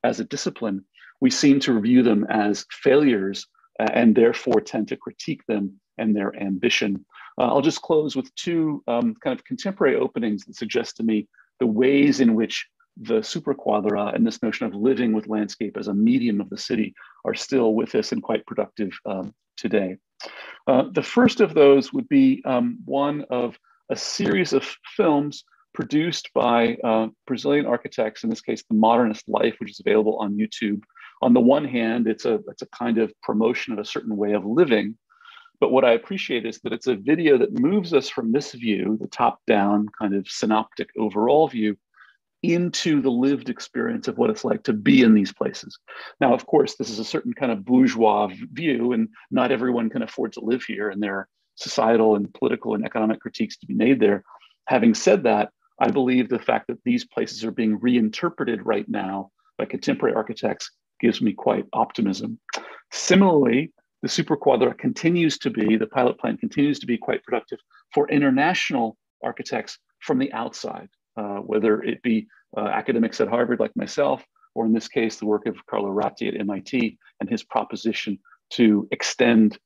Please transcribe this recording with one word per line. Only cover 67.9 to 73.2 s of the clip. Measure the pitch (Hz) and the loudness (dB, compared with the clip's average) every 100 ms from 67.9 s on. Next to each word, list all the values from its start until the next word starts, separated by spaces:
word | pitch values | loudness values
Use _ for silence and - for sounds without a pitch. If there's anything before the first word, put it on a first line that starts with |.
for | - 147 | -2 0
international | 147 143 131 156 180 - 135 110 - _ _ | 2 2 2 2 0 -2 -2 -4 -6 _ _
architects | - - - 120 - - _ _ | -10 -8 -8 -8 -8 -16 _ _
from | - 135 | -4 -2
the | 135 | -2
outside, | 113 117 - - - - _ _ - | -6 -10 -10 -12 -12 -16 _ _ -12
uh, | 104 101 | -8 -8
whether | 101 107 110 107 | -4 0 2 0
it | - - | -2 -4
be, | 123 113 107 _ _ 104 | 0 0 -2 _ _ -6
uh, | |
academics | 107 101 104 117 113 | -4 -4 -2 0 0
at | - | 0